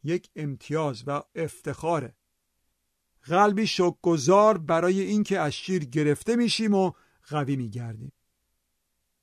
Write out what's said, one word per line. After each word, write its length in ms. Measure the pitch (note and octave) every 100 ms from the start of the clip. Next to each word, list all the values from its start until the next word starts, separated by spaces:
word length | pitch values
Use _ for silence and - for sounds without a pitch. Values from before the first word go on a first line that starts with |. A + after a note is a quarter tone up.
یک 260 | D3 F3+ - -
امتیاز 680 | D3 B2+ - D#3 D3+ A2 C3+
و 140 | C#3+ - -
افتخاره. 800 | D#3 - D3+ C3 D#3+ E3 A#2+ - _ _ _ _ _ _ _ _ _ _
قلبی 440 | C3+ F3 G#3 G3+ G#3+
شکرگزار 920 | - F3 - F3+ E3 C3 G3 G#3+ F3+
برای 440 | D#3 E3 F3 F#3+
اینکه 380 | F#3+ G#3+ G3+ F#3+
از 140 | D3+
شیر 320 | - - F#3 C3+
گرفته 500 | D3+ D3 C#3+ - A#3+
می‌شیم 380 | A#3 - A3
و 180 | G3 F#3 - _ _ -
قوی 260 | D3 C3+ C3+
می‌گردیم. 560 | A#2 A#2 A#2 A2 C3 - _ _ _ _ _ _ _ _ _ _